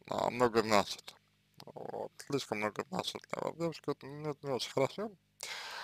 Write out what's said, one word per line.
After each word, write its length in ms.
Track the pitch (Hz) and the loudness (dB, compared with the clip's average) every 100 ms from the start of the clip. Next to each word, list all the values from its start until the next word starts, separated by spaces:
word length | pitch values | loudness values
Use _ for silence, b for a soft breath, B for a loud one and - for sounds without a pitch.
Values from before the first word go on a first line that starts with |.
| - | -4
а, 200 | - - | 0 2
много 320 | 117 123 110 | 4 6 6
значит. 520 | 107 104 92 - - - _ _ _ - - | 6 6 6 -2 -12 -20 _ _ _ -18 -14
Вот, 460 | - - 110 104 - - | -10 -8 -6 -6 -10 -4
слишком 320 | 143 - 107 | -2 -2 -2
много 260 | 107 - - | -2 -2 -4
значит 320 | - - - - | -2 -2 -6 -6
для 100 | - | -4
вас 160 | - 156 | -4 -2
девушка, 340 | 165 156 - | -4 -2 -4
это 160 | 139 135 | -4 -4
не, 280 | 147 151 139 | -8 -6 -4
не 80 | 139 | -2
очень 200 | 123 - | -2 0
хорошо. 400 | - 135 - 220 190 _ - B B B B | 4 2 2 -6 -6 _ -12 B B B B